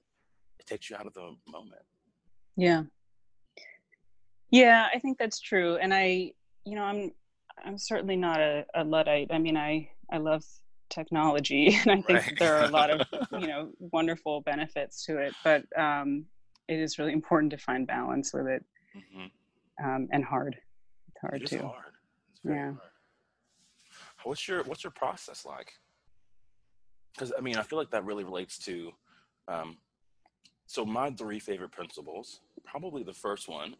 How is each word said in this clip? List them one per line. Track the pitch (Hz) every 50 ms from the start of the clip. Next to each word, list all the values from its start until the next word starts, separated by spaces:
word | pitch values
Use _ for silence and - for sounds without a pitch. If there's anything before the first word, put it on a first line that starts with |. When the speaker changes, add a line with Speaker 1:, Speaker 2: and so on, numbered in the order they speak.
| _ _ _ _ _ _ _ _ _ - - -
Speaker 1:
it | -
takes | - 107 104 - -
you | 110
out | 101 104
of | 104 -
the | 95 87 85 78 - _ -
moment. | - 82 110 104 - - _ _ _ _ _ _ _ _ _ _ - - - - -
Speaker 2:
Yeah. | 190 185 175 170 160 156 - _ _ _ _ _ _ _ - _ _ - _ _ - - - - - _ _ _ _ _ - - - - - - - - -
Yeah, | 254 254 254 233 233 226 220 - -
I | 247
think | - 269 262 -
that's | 233 220 - -
true. | - - 220 185 175 170 170
And | 170 185 190 190
I, | 190 190 185 185 185 185 - - _ _ _ - - -
you | 202 208
know, | 208 202
I'm, | 202 202 208 202 180 - - _ _ _ _ _ _ - - -
I'm | - 196 202
certainly | - - 226 196 - 196 190
not | 185 180 170 165 156
a, | 156 151 147 147 - - -
a | 160 160
Luddite. | 151 156 160 156 151 147 147 143 - 165
I | 160
mean, | 160 165 156
I, | 156 147 151 151 156 151 - - - - - -
I | 160
love | 156 156 156 156 - - - - - - - - - -
technology, | - 170 156 - 170 156 156 156 147 147 143 - 139 139 147 185 208
<laughs> | 196 -
and | 226
I | 196 196 185
think | -
Speaker 1:
Right. | 160 123 - - 151 -
Speaker 2:
there | 170 165 151 151
are | 151
a | 143
lot | 147 156 147 147
of, | 156 156 131 - - 311 254 - -
Speaker 1:
<laughs> | -
Speaker 2:
you | 180
know, | 156 147 143 156 113 - -
wonderful | 185 170 - 165 160 165 165 - - 156 151 147 143
benefits | 151 143 151 156 156 - 151 139 - - - -
to | - 156 147
it, | 143 139 - - -
but, | 160 151 143 - - - 160
um, | 156 151 147 143 143 143 139 147 156 - - - - - _ _ _ -
it | 160 160
is | 160 156 - -
really | 151 156 147
important | 156 156 - 180 156 151 151 147
to | 143
find | - - 127 131 131
balance | - - 123 123 127 127 135 135 - -
with | 135 135
it. | 131 131 131 - _ _ _ _ _ _
Speaker 1:
Mm-hmm. | 202 - _ 95 95 92 - _ _ _ _ _ _ _ _ _ - 143
Speaker 2:
Um, | 135 131 131 131 - -
and | 139 131
hard. | - 143 127 135 143 - - _ - - - - - - - - -
It's | - -
hard | - - -
Speaker 1:
It | 139 123
is | -
Speaker 2:
too. | - - -
Speaker 1:
hard. | - 120 127 - 147 - _ _ _ _ _ _ _
It's | _ _ -
very | 160 151 143
Speaker 2:
Yeah. | 139 139 139
Speaker 1:
hard. | 131 92 87 _ _ _ _ _ _ _ _ _ _ _ _ _ _ _ _ _ _ _ _ - - - - - _ -
What's | 117 143 - -
your, | - 190 175 143
what's | 131 156 - -
your | 165 -
process | - 131 147 180 - - - - - -
like? | 71 71 65 - - - _ _ _ _ _ _ _ - - _ _ - - - - _ _ _ _ _ _ - - - - - - - -
'Cause, | 135 120 123
I | -
mean, | 131 127 117
I | 110 107
feel | - 151 156
like | 147 -
that | 120 107 92
really | 101 104 104 95
relates | 90 92 90 92 - - -
to, | - 104 90 85 85 85 85 _ _ _ _ _ _ _ _ _ _ -
um, | 87 82 80 82 82 _ _ _ _ _ _ _ _ _ _ _ _ _ _ - _ _ _
so | - - 131 113
my | 107 110 123 131 147
three | 127 - 123 107 104 107
favorite | - 107 98 90 92 82 -
principles, | - 87 82 - - 73 76 78 95 120 - - - _ _ _ - _
probably | - - 147 175 185 151 135 110
the | 92 92
first | - - 104 101 101 - -
one | 82 76 76 - - -